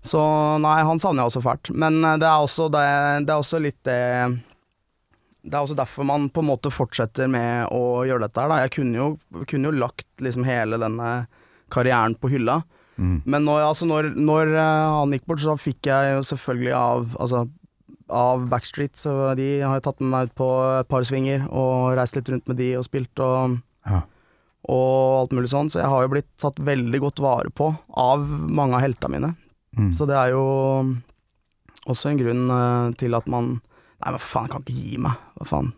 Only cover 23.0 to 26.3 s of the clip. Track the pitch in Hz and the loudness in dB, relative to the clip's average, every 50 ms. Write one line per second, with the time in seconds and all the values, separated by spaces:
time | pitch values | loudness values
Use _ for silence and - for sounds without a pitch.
23 | 127 - _ - 135 127 127 131 131 127 123 123 - _ _ _ _ - 101 87 | -6 -6 _ -2 0 0 2 2 2 0 0 -2 -4 _ _ _ _ 0 0 0
24 | 80 - _ _ _ _ _ _ _ _ _ _ - - - 127 131 131 131 131 | 0 -2 _ _ _ _ _ _ _ _ _ _ -4 -2 0 2 2 4 4 4
25 | 131 131 131 131 127 127 135 127 123 123 135 139 147 156 - 170 156 139 135 131 | 4 4 4 2 2 0 0 -2 0 0 0 0 0 0 -2 0 0 2 2 2
26 | 127 127 139 143 - _ | 2 2 0 -2 -4 _